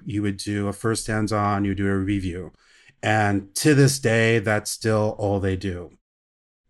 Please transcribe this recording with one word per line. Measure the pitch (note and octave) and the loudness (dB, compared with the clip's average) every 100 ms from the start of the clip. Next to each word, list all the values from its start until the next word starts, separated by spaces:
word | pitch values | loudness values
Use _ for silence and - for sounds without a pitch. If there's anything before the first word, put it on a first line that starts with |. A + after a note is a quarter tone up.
you | - G#2 | -6 -4
would | G#2 G2 | -2 -4
do | G#2 G#2 G2+ | -4 -2 -2
a | |
first | G2 A2+ A2 - | -2 -2 -2 -2
hands-on, | A2 G#2 G#2+ G#2 G2+ | -2 0 0 0 0
you | G2+ | -2
would | G2 | -2
do | G2 | 0
a | G2 | 0
review. | F#2+ G2+ F#2 F2 D#2 - _ _ _ - | 0 -2 -4 -8 -12 -16 _ _ _ -6
And | G#2+ G#2+ G#2 G2+ - | 0 2 2 0 -4
to | - D#3 | 0 4
this | C#3 C#3 - | 6 6 4
day, | A2+ A2+ A2+ A#2 | 2 2 4 2
that's | G#2 G#2 - | 2 -2 -2
still | - A2+ G#2+ G#2+ - | -4 0 2 0 -2
all | G2+ G2+ | -2 0
they | F#2+ F#2 | 0 -2
do. | G2 F2 E2 _ _ _ _ _ _ _ | -4 -8 -12 _ _ _ _ _ _ _